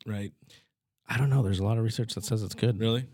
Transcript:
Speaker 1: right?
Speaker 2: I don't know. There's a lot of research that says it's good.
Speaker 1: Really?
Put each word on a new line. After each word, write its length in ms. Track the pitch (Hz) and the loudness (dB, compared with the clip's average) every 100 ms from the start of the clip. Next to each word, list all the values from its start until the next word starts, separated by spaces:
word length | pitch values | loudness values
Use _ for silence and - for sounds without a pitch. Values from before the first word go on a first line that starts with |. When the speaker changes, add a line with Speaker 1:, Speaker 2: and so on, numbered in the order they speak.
| - | -8
Speaker 1:
right? 260 | 104 101 - _ - _ _ _ _ - | -8 -8 -12 _ -20 _ _ _ _ -4
Speaker 2:
I 100 | 120 | 0
don't 120 | 139 | 4
know. 120 | 135 | 4
There's 160 | 101 95 | 4 2
a 60 | |
lot 140 | 98 113 | 2 2
of 60 | |
research 300 | 113 110 110 | 0 -2 -4
that 100 | - | -6
says 180 | - 110 | -2 -2
it's 100 | 98 | -2
good. 240 | - 117 104 | 0 0 2
Speaker 1:
Really? 260 | 110 117 127 | 0 0 -2